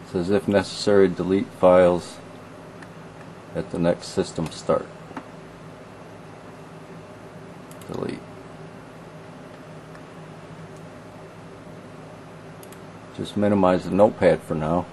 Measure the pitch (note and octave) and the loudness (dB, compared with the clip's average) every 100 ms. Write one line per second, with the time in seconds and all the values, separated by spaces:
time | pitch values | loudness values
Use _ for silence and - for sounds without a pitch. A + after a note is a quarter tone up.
0 | - F#2+ F2 G2+ - G2+ F#2 - - G2+ | -4 -2 2 2 6 4 4 -2 6 8
1 | F#2+ F2 F2+ G2 - - F#2 F2+ F2+ F2 | 8 6 4 4 2 4 8 10 10 6
2 | - - - - - - - - - - | 0 -14 -16 -18 -18 -18 -18 -16 -18 -16
3 | - - - - - - E2 F2+ E2+ F2+ | -18 -18 -18 -16 -10 -8 -6 0 2 2
4 | - - F2+ - D#2+ - - - - - | -2 -2 -2 -2 -6 -6 0 0 0 -14
5 | - - - - - - - - - - | -14 -14 -14 -18 -18 -18 -18 -18 -18 -18
6 | - - - - - - - - - - | -18 -18 -18 -18 -18 -18 -18 -18 -16 -16
7 | - - - - - - - - - - | -16 -18 -16 -16 -16 -16 -16 -16 -10 -6
8 | - - - - - - - - - - | -4 -6 -10 -16 -16 -16 -16 -16 -16 -18
9 | - - - - - - - - - - | -16 -16 -16 -18 -16 -16 -16 -16 -16 -18
10 | - - - - - - - - - - | -16 -16 -16 -16 -16 -16 -16 -16 -16 -16
11 | - - - - - - - - - - | -16 -16 -16 -16 -16 -16 -16 -16 -16 -16
12 | - - - - - - - - - - | -16 -16 -16 -16 -16 -16 -16 -16 -16 -16
13 | - - G2 - G#2 G2+ F#2 F#2 E2 F#2 | -16 -8 -4 2 4 6 6 4 2 6
14 | G#2+ - F#2 D#2+ - D#2+ D2+ F2 F2+ | 6 8 6 6 2 -2 2 2 0